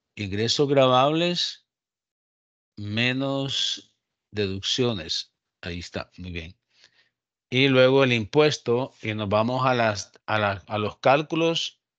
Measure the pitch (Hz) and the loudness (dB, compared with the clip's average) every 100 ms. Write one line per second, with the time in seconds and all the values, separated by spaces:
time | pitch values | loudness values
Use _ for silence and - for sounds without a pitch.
0 | _ - 101 101 113 - 143 139 131 127 | _ -10 -6 -4 -2 0 2 4 4 4
1 | 139 160 175 175 - - _ _ _ _ | 4 2 -2 -2 -6 -8 _ _ _ _
2 | _ _ _ _ _ _ _ - 104 107 | _ _ _ _ _ _ _ -14 -8 -2
3 | 123 131 135 139 135 - - - - _ | -2 -2 -2 -4 -4 -4 -6 -6 -14 _
4 | _ _ _ 104 98 95 - - 120 101 | _ _ _ -6 -4 -4 -4 -2 -2 -2
5 | 78 - - _ _ _ 92 87 - - | -6 -8 -8 _ _ _ -12 -10 -10 -12
6 | - - 90 85 82 - _ _ _ _ | -12 -14 -12 -12 -12 -18 _ _ _ _
7 | _ _ _ _ - 127 139 127 127 135 | _ _ _ _ -4 2 4 6 6 6
8 | 135 117 104 151 151 - - 120 135 _ | 4 0 0 2 2 2 -2 -2 -2 _
9 | 110 107 101 107 113 127 131 123 113 98 | -8 -4 0 0 2 0 0 2 0 -2
10 | - _ - 107 104 98 - 107 104 - | -8 _ -4 -2 -2 -4 -6 -6 -6 0
11 | 131 143 156 160 165 160 - - _ | 2 2 0 -2 -2 -2 -6 -12 _